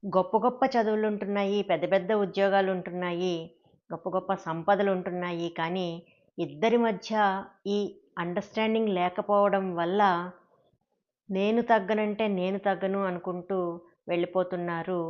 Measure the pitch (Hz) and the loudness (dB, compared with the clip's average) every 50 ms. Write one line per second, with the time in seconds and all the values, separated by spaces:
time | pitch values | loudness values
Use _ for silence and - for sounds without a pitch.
0 | - 202 180 185 185 180 - 220 196 247 247 247 269 262 269 240 220 214 214 214 | -8 2 2 2 2 4 2 2 2 2 2 2 0 2 2 2 2 2 2 2
1 | 214 214 208 202 208 190 202 202 202 196 202 208 196 196 180 160 160 175 196 196 | 0 0 0 -2 -4 -2 -2 0 0 0 0 0 0 0 0 0 0 2 0 0
2 | 185 180 220 214 202 185 165 196 196 196 190 196 190 190 190 185 180 185 175 180 | 2 2 0 2 2 0 0 2 2 4 4 4 2 2 0 -2 -4 -6 -6 -4
3 | 180 180 175 170 180 185 175 165 160 165 - _ _ _ _ _ _ _ 170 160 | -4 -4 -4 -2 -2 -2 -2 -2 -6 -10 -16 _ _ _ _ _ _ _ -12 -8
4 | - 190 175 185 185 185 196 185 - 175 160 165 160 196 202 185 208 202 190 185 | -8 -2 -4 -2 -2 -2 -4 -4 -2 -6 -6 -4 2 2 4 4 4 2 2 0
5 | 180 190 175 180 180 180 175 170 170 170 170 - 165 165 180 190 185 175 165 170 | -2 -4 -4 -4 -4 -4 -4 -4 -6 -6 -4 -4 -4 -4 -2 -4 -4 -4 -6 -8
6 | 170 _ _ _ _ _ _ - 175 147 143 147 180 226 233 240 233 226 214 180 | -12 _ _ _ _ _ _ -6 -6 -6 -4 0 2 4 4 4 4 2 0 -2
7 | - - 220 214 208 196 190 190 202 - - _ _ 202 202 208 202 190 - - | -6 -4 0 2 2 2 2 0 -6 -10 -16 _ _ -2 0 0 0 -2 -6 -12
8 | _ _ _ - 175 175 175 202 202 - - - 220 220 220 226 226 214 196 180 | _ _ _ -6 -4 -2 -2 -4 -6 -4 -4 -2 0 2 2 2 2 2 2 2
9 | 175 180 180 180 202 - 208 202 202 202 190 196 190 190 180 170 170 170 185 202 | 0 0 0 -2 -2 2 4 4 4 4 4 2 0 0 -2 -2 0 0 2 4
10 | 208 196 180 170 175 180 180 - _ _ _ _ _ _ _ _ _ _ _ _ | 4 4 4 2 -2 -6 -10 -14 _ _ _ _ _ _ _ _ _ _ _ _
11 | _ _ _ _ _ _ 196 190 196 208 220 233 233 233 233 220 196 185 220 214 | _ _ _ _ _ _ -2 0 2 2 2 2 4 4 4 2 4 2 0 0
12 | 214 214 208 208 226 214 202 185 180 185 190 202 202 202 196 175 190 190 190 196 | 0 -2 -2 -2 -2 0 0 0 0 0 -2 -2 0 0 -2 0 0 -2 -2 0
13 | 196 185 180 175 175 190 175 180 175 - 196 185 180 175 170 175 - - _ _ | -2 -2 -4 -4 -6 -6 -6 -6 -6 -4 -2 -2 -2 -2 -4 -8 -12 -18 _ _
14 | _ - 175 175 175 175 - 185 180 180 185 180 175 175 170 165 165 - 185 175 | _ -4 -2 -2 -2 0 0 -2 -2 0 -2 -4 -4 -4 -4 -4 -4 -2 -2 -2
15 | 170 165 | -2 -4